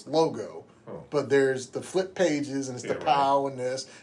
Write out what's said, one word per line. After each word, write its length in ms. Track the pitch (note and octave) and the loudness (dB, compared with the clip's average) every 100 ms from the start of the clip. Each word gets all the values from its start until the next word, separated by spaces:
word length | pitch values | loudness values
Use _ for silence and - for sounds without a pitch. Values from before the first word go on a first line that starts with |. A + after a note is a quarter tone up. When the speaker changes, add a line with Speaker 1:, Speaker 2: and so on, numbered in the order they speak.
| C3 | -2
Speaker 1:
logo. 580 | D3+ D#3+ A2+ G2 E2 - - - | 2 2 0 -10 -12 -18 -20 -16
Speaker 2:
Oh. 160 | - - | -16 -2
Speaker 1:
But 220 | D3 A#2+ | -2 4
there's 380 | C#3 C3+ C3 B2 | 4 4 2 -4
the 120 | C3+ | -10
flip 340 | - F#3 F#3 | -4 -2 -2
pages 540 | - E3+ D3 C#3 C#3 C3 | 0 2 2 -2 -4 -6
and 80 | A#2 | -8
it's 80 | |
Speaker 2:
Yeah, 100 | - | -4
Speaker 1:
the 40 | - | -2
Speaker 2:
right. 80 | D3 | 2
Speaker 1:
pow 400 | C#3+ C#3 C#3 C#3 | 4 4 2 0
and 120 | B2+ | -2
this, 280 | B2+ C3+ - - | -4 -4 -8 -16